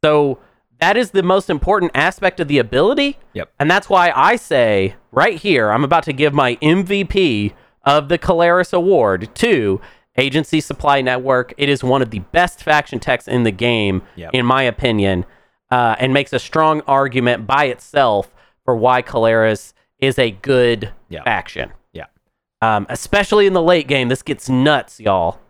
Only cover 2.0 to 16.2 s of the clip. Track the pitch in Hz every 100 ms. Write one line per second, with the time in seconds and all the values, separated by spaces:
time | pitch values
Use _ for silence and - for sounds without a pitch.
2 | 160 - 190 - 156 143 110 123 175 277
3 | 285 277 _ - - _ 147 185 - 190
4 | 175 131 160 233 - 139 117 101 95 -
5 | _ 123 170 160 202 147 107 110 139 165
6 | 160 135 147 143 127 120 151 180 185 202
7 | 185 196 180 107 104 - _ _ - 147
8 | 143 170 - 170 170 175 180 180 175 180
9 | 110 95 107 - 233 175 104 95 - _
10 | _ - 135 139 151 160 - - 147 139
11 | 127 127 131 127 123 - 143 139 127 135
12 | 123 107 90 160 175 - - 151 143 123
13 | - 127 - 123 117 95 120 117 101 92
14 | - - 82 127 120 131 131 - 135 107
15 | 98 92 87 _ _ _ _ 127 120 110
16 | 131 135